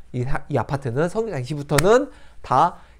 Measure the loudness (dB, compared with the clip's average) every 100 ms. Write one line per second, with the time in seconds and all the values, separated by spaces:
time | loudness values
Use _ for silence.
0 | -10 -4 0 -2 0 -2 -2 -4 -2 -2
1 | -2 -2 -4 -6 -6 -6 -2 2 4 4
2 | 2 -10 -20 -12 0 2 2 0 -16 -14